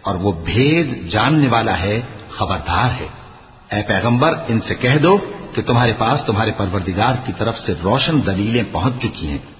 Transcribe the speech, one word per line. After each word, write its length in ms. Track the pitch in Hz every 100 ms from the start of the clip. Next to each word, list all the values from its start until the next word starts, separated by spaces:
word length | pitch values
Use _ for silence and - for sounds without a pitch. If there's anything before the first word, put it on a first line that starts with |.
اور 140 | 101 92
وہ 160 | 98 82 80
بھید 640 | 110 139 165 151 123 85
جاننے 360 | 104 120 156 135
والا 320 | 117 113 87
ہے، 220 | 95 110 123 - -
خبردار 720 | - 92 92 - 87 123 -
ہے۔ 60 | 78 - - - - - -
اے 120 | 104 104
پیغمبر، 460 | 95 113 120 156 156 -
ان 120 | 113 -
سے 80 | -
کہہ 220 | 123 147
دو 140 | 160 196 - - -
کہ 80 | -
تمہارے 320 | - 120 123 110
پاس 220 | 113 139 -
تمہارے 260 | 101 110 -
پروردگار 560 | 98 98 90 90 117 127 -
کی 60 | 87
طرف 220 | 110 113
سے 140 | - 82
روشن 360 | 87 131 151 151 98
دلیلیں 380 | 95 104 117 104
پہنچ 220 | 85 110 123
چکی 240 | 113 - 78
ہیں 100 | 69 -